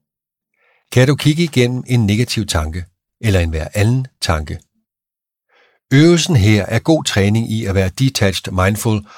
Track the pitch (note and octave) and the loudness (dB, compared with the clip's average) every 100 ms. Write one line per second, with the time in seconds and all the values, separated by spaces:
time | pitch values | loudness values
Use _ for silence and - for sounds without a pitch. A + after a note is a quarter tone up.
0 | _ _ _ _ _ _ _ _ _ - | _ _ _ _ _ _ _ _ _ 0
1 | B2+ C#3+ D3 D3+ E3+ - B2 B2+ - B2 | 2 2 0 0 0 0 0 -2 -2 0
2 | G#2+ G#2+ A#2+ - G2 E2+ D#2 E2 F2+ _ | 2 0 -2 -4 -4 -4 -4 -8 -12 _
3 | _ _ A2+ F#2+ E2 D#2+ D#2 - G2+ B2+ | _ _ -2 0 0 -4 -6 -2 0 0
4 | C3 _ - D#2+ D2 - _ _ _ _ | -4 _ -4 -4 -4 -12 _ _ _ _
5 | _ _ _ _ _ _ _ _ - C3+ | _ _ _ _ _ _ _ _ 0 4
6 | D#3+ F3 - D3 G2 G#2+ F#2 A2+ - D#3+ | 6 4 2 2 4 2 0 -2 0 0
7 | - - G2+ G#2+ A#2 A2 A2 F#2+ F#2+ - | 0 0 2 2 0 -4 -2 -2 -2 0
8 | C3 - G2+ F#2+ - F#2 F#2 G#2 A#2 G#2+ | -2 0 -2 -2 -4 0 0 0 -2 -4
9 | - | -6